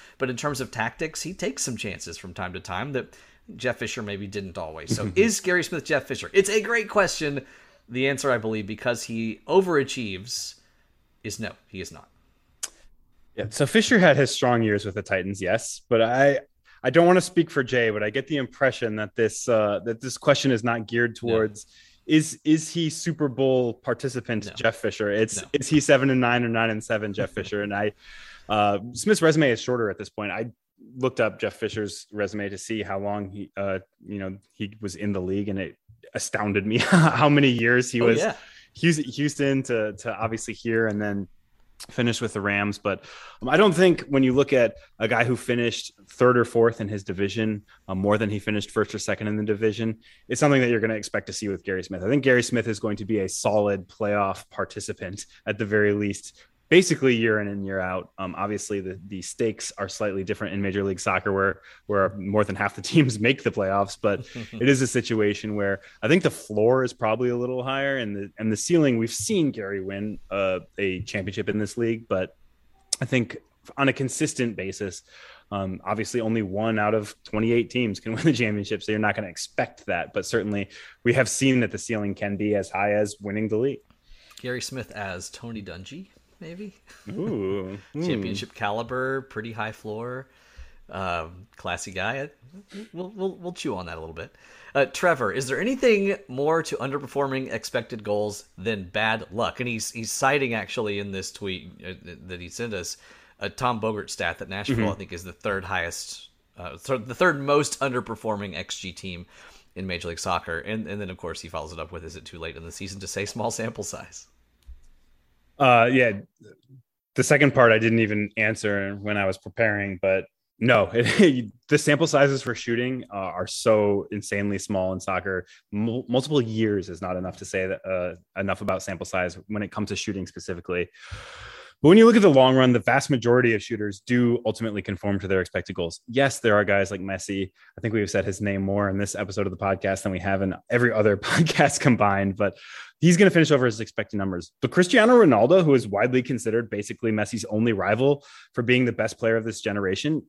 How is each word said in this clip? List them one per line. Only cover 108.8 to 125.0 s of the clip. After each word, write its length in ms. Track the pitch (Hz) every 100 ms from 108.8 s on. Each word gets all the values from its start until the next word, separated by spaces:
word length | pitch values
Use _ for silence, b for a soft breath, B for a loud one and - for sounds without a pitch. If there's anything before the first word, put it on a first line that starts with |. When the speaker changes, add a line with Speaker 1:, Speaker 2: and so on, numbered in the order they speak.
| 92
Speaker 1:
team 340 | 82 95 87 92 B B B B -
in 120 | 95
Major 220 | 87 87
League 100 | 85
Soccer. 400 | 95 85 - 82
And, 280 | - 110 82
and 120 | 101
then, 100 | 95
of 80 | 90
course, 240 | 85 82
he 60 | 85
follows 240 | 85 78
it 80 | 82
up 120 | 80
with, 120 | 85
"Is 140 | 80 82
it 80 | 76
too 120 | 85
late 200 | 82 80
in 60 |
the 80 | 82
season 280 | - 98 95
to 80 | 92
say 180 | 98 101
small 240 | 117 117
sample 360 | 113 113 110 101
size?" 420 | - - - - _ _ _ - - - _ _ _ _ _ _ -
Speaker 2:
Uh, 320 | 135 120 117
yeah. 280 | 131 120 101 - _ - - _ 131 _ _ _ -
The 80 |
second 300 | - 147 143
part 180 | 135 117
I 80 | 110
didn't 200 | 113 113
even 300 | 107 104 101 -
answer 600 | 107 107 107 101 98 101
when 140 | 104 104
I 100 | 95
was 120 | 95
preparing, 640 | 110 - 113 101 98 92
but 240 | 95 95 - _ _ -
no, 300 | 117 117 92
<laughs> 40 |
it, 520 | 117 120 - 185 127 107 - -
the 80 | 147
sample 300 | - 147 160
sizes 340 | 143 139 135
for 140 | 127 110
shooting, 500 | - 117 127 127 -
uh, 60 | 101
are 320 | 92 87 90
so 600 | - 120 107 104 101 -
insanely 460 | 104 - 101 101 98
small 340 | - 98 92
in 80 |
soccer. 460 | 92